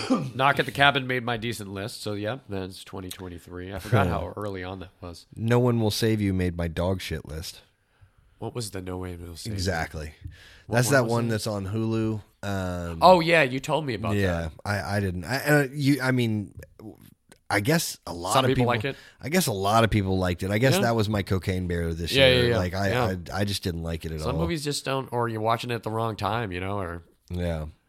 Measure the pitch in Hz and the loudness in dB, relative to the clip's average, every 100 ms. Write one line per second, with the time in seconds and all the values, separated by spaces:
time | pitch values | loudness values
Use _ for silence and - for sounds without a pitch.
0 | - 240 139 120 135 139 151 - 143 139 | 0 0 0 2 2 4 0 4 4 4
1 | 127 127 117 117 117 107 98 98 104 - | 0 -4 -2 -4 -4 -6 -8 -8 -8 -8
2 | 107 104 104 131 123 98 92 92 - 101 | -6 -4 -4 -6 -8 -8 -8 -10 -14 -12
3 | 92 - 92 87 - 90 90 98 101 110 | -12 -10 -12 -14 -14 -12 -10 -10 0 2
4 | 95 98 92 - 104 95 90 95 85 _ | 2 0 -4 -8 -8 -6 -8 -10 -12 _
5 | 90 87 - - 110 120 123 117 110 - | -14 -14 -16 -6 2 4 4 4 2 2
6 | 113 110 101 95 90 85 85 80 87 95 | 2 2 2 2 0 0 -4 -2 -2 -2
7 | - 78 - 76 - - _ _ _ _ | -4 -8 -8 -10 -10 -14 _ _ _ _
8 | - _ _ _ 113 123 110 95 92 92 | -20 _ _ _ -10 -8 -8 -8 -8 -6
9 | 92 87 87 82 113 101 90 85 80 82 | -6 -8 -12 -12 -8 -4 -2 -2 -4 -8
10 | 78 - - - - - - 110 127 139 | -12 -12 -18 -18 -20 -20 -2 0 4 4
11 | 113 117 117 110 113 104 95 107 113 113 | 4 0 0 -2 -2 -4 -4 -2 0 0
12 | 110 107 - _ 101 98 92 90 87 82 | 0 -2 -8 _ -6 -4 -2 -4 -6 4
13 | 165 185 165 165 139 131 - 143 151 107 | 8 8 6 4 4 0 -2 -2 0 -2
14 | 87 101 95 85 82 - - 101 80 101 | 0 0 2 0 -4 -8 -4 -4 -2 -2
15 | 98 90 82 131 143 151 135 147 135 139 | 0 -4 -4 -4 2 2 2 0 2 2
16 | 127 127 117 107 98 - - _ 107 - | 2 2 2 0 -4 -10 -20 _ -18 -18
17 | - _ _ - _ 101 104 165 - - | -20 _ _ -20 _ 0 4 2 2 -6
18 | - 87 87 123 131 131 120 120 135 127 | -10 -6 0 4 4 4 4 2 -2 -6
19 | - _ 127 175 160 98 95 113 113 107 | -14 _ 0 2 2 0 4 6 6 4
20 | 95 95 90 90 95 104 131 180 120 117 | 2 2 2 0 0 2 4 4 2 2
21 | 104 104 95 95 95 92 90 87 82 82 | 2 0 0 -2 0 -2 -2 -2 -2 -2
22 | 85 127 131 127 123 113 92 95 98 120 | 0 6 6 6 4 2 0 0 0 2
23 | 113 92 82 92 101 98 98 82 82 82 | 0 -2 -6 -2 -2 0 -2 -4 -4 -6
24 | 82 78 90 139 170 170 147 139 - 135 | -6 -4 -2 0 0 -2 -4 -4 -2 -4
25 | 123 120 117 110 110 120 123 117 - 110 | -2 -2 -2 0 0 0 0 -4 -4 -2
26 | 113 104 98 113 110 90 95 101 90 85 | -2 0 -2 0 -2 -4 -4 -4 -4 -6
27 | 82 _ _ 90 87 82 78 - | -12 _ _ -4 -2 -2 -6 -12